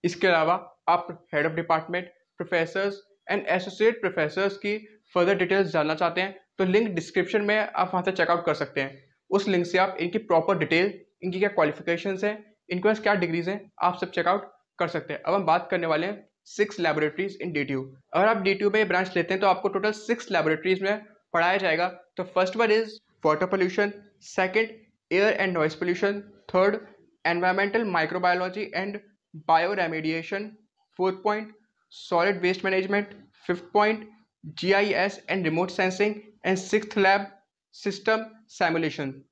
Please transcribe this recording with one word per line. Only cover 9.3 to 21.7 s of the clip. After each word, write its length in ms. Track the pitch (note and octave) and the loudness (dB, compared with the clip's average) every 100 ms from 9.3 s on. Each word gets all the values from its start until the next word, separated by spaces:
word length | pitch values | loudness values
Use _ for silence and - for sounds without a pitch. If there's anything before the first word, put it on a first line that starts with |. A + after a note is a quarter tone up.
उस 180 | G3 G3+ | 0 2
लिंक 180 | F3+ E3+ | 0 2
से 120 | F3+ | 2
आप 180 | G3 - | 2 0
इनकी 180 | E3+ G#3 | -4 -4
प्रॉपर 400 | - E3 E3+ F3+ | 2 2 4 0
डिटेल, 420 | D3+ E3 G3 - - _ | 2 2 2 -2 -20 _
इनकी 160 | F3+ F3+ | -6 -2
क्या 100 | G3+ | 0
क्वालिफिकेशंस 760 | G3+ D#3 D3 - E3+ G3 F#3+ | 2 0 0 -4 -2 -2 -2
हैं, 200 | G#3 G#3+ - _ _ | -4 -4 -14 _ _
इनके 180 | F3+ G#3 | 0 2
पास 120 | G#3+ | 2
क्या 140 | G#3 | 2
डिग्रीज 340 | G3 E3+ E3 E3+ | 2 0 -2 -2
हैं, 240 | G3+ - - | -6 -10 -2
आप 160 | F3 F3+ | -2 0
सब 100 | F#3 | -4
चेकआउट 420 | - E3+ G3+ - _ _ - | 0 0 0 -2 _ _ -6
कर 100 | E3+ | -4
सकते 240 | D#3 - | -4 -6
हैं। 100 | D3 | -6
अब 120 | - | -2
हम 100 | G3 | 0
बात 240 | D#3+ F3 F3 | 2 0 0
करने 160 | F3+ E3 | -4 0
वाले 200 | D#3 F3+ | 0 -2
हैं 220 | G#3 - _ _ - | -8 -16 _ _ -2
six 200 | G#3 - | -2 0
laboratories 520 | E3 D3+ D3+ D3 G3 G3 F3+ | 0 2 0 -2 -6 -6 -6
in 80 | D3 | -4
D 80 | C3+ | -2
T 100 | C3+ | -4
U। 80 | C3+ - _ | -6 -16 _
अगर 140 | D#3+ G#3 | 2 4
आप 100 | A3 | 4
डी 180 | F#3+ | 0
टी 100 | G3 | 2
यू 60 | G3+ | 2
में 180 | G#3+ G3 | 2 2
ब्रांच 280 | F3+ F#3 F3 | 0 0 -2
लेते 180 | E3+ | 0
हैं, 60 | F#3+ | 2
तो 60 | G3 | 2
आपको 220 | - G3 | 2 0
टोटल 240 | G3 G#3 | 0 -2
सिक्स 380 | G#3+ - A#3 - | -4 -4 -4 0
लेबोरेटरीज 520 | F3+ D#3 D#3 F#3 F#3 | 0 2 0 0 0
में 200 | G3 G#3+ - _ _ | 0 -4 -6 _ _
पढ़ाया 240 | E3+ E3+ F#3+ | 0 2 2
जाएगा। 320 | F#3+ | 2